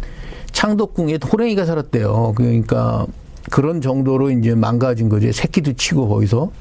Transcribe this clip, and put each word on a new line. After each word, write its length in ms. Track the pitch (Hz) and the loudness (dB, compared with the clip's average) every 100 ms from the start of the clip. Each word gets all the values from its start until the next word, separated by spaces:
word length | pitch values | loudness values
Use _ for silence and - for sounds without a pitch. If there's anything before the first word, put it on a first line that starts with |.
| - - - - - | -6 -10 -12 -12 -8
창덕궁에 680 | - 214 208 202 - 156 156 - | -2 0 0 -2 -2 -2 -2 0
호랭이가 340 | 214 233 202 170 | 0 2 0 0
살았대요. 680 | 160 - 117 107 110 117 110 | -2 -2 0 0 2 0 2
그러니까 720 | 120 117 107 120 117 113 - - - - - | 2 2 0 0 0 0 -4 -8 -16 -16 -2
그런 320 | - 147 170 | 0 2 0
정도로 480 | 131 135 135 131 135 | 0 0 2 2 2
이제 240 | 123 117 | 2 2
망가진 560 | 113 110 120 131 117 110 | 2 2 2 0 0 2
거죠. 220 | 104 104 | 2 2
새끼도 420 | - - 185 147 | 0 0 0 0
치고 340 | 123 - 156 113 | -2 0 0 2
거기서. 440 | 107 107 117 180 - | 2 2 2 0 -2